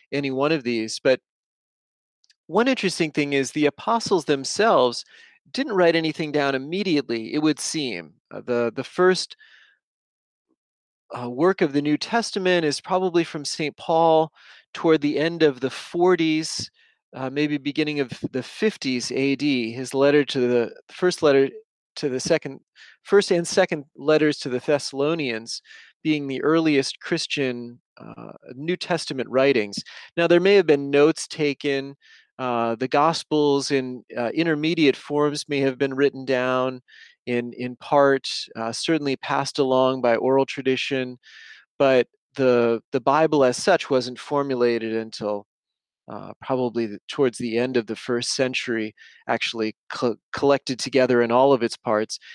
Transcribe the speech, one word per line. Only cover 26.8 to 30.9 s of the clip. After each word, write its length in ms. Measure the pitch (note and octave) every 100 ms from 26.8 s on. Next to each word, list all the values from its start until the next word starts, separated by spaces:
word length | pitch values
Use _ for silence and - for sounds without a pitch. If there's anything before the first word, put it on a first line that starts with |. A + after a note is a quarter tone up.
| C3+ -
Christian, 800 | - E3+ - D3 C3 A#2+ A#2+ A#2+ _ -
uh, 360 | A2 A2+ A2+ - - B2
New 200 | D#3+ F3+
Testament 540 | - E3 - C3+ G#2+
writings. 480 | B2+ C#3 B2 G#2 G2+ - - - -
Now, 100 | E3+
there 140 | F3
may 140 | F#3 G3+
have 120 | D#3+
been 220 | C#3+
notes 400 | C#3